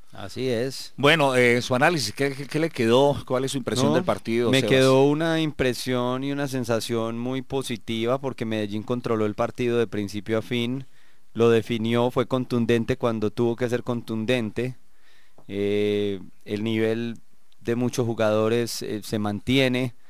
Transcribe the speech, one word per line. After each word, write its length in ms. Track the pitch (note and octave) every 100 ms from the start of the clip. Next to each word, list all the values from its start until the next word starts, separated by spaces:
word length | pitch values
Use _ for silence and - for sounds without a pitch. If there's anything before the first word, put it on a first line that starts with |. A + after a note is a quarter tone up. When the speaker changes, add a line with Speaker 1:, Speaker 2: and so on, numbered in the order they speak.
| -
Speaker 1:
Así 340 | G#2 G2 A2+ C3
es. 440 | A2+ C3+ - - -
Speaker 2:
Bueno, 380 | C#3+ D#3+ C#3 B2+
eh, 260 | B2 A#2+
su 140 | - B2
análisis, 360 | D#3 E3+ G#2+
¿qué, 220 | - C#3
qué, 140 | C3+ C3+
qué 100 | D#3
le 140 | D#3+
quedó? 520 | - A2+ B2 C#3+ A#2 -
¿Cuál 160 | B2+ C3
es 60 |
su 60 | C3+
impresión 300 | A#2 A2+ C#3
Speaker 1:
No, 60 | E3
Speaker 2:
del 80 |
partido, 460 | F#3 G2 A#2 A#2 A#2+
Speaker 1:
me 120 | C3
Speaker 2:
Sebas? 100 | C3
Speaker 1:
quedó 320 | C3 C3 C3
una 380 | C#3+ D3 E3 D#3+
impresión 800 | D#3 - C3 A#2 - B2 B2 B2+
y 80 | C#3
una 160 | C#3+ C#3+
sensación 720 | C3 A#2 A2+ - A2+ A2+ A#2
muy 240 | B2 C3
positiva 760 | C3 C3+ - A2+ - A2+ A2+ C3+
porque 240 | C3+ A#2 A2+
Medellín 360 | A2 G#2 G#2+
controló 460 | G#2 B2 A#2+ A2 G#2+
el 80 | G#2
partido 420 | A#2 - A#2+ A#2+
de 80 | A2+
principio 540 | G#2 G2+ G#2 G2+ A2
a 20 |
fin, 460 | A2 B2 A#2+ C3+ C3+ - - - -
lo 180 | A2 A#2
definió, 580 | A2+ - A#2 A2+ A#2+ B2
fue 160 | B2+ A#2
contundente 720 | C3 B2 A#2+ A2+ A#2 A2+ B2+
cuando 320 | A#2+ A2+ G#2
tuvo 260 | - A#2+ A2+
que 140 | B2
ser 140 | A#2+
contundente. 920 | A#2+ A#2+ A2 A2 A2 B2+ G#2+ G2+ B2+ B2+ - - - - - - -
Eh, 720 | G2+ G2+ G#2 G#2 G#2 G2+ G2 - - -
el 180 | G#2
nivel 560 | A2 A2 A2 A2+ A#2 A2+ - - - -
de 160 | - A#2
muchos 300 | B2 - A#2
jugadores, 760 | A2 G#2+ G#2+ A2 A#2+ A#2 -
eh, 200 | A2 G#2+
se 160 | - A2
mantiene. 720 | G#2 G2+ - C3+ C3 B2 B2+ -